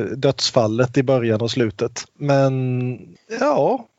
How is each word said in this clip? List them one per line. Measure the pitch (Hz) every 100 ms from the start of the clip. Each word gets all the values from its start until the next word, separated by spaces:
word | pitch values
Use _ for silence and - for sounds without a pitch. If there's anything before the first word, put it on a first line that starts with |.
| 104 120
dödsfallet | 139 - - 135 107 113 127 143
i |
början | 131 131 117 107
och | 113
slutet. | 127 113 - 117 - - -
Men | 143 139 135 131 127 123 123 120 - 175 - 226
ja, | 277 285 151 247 226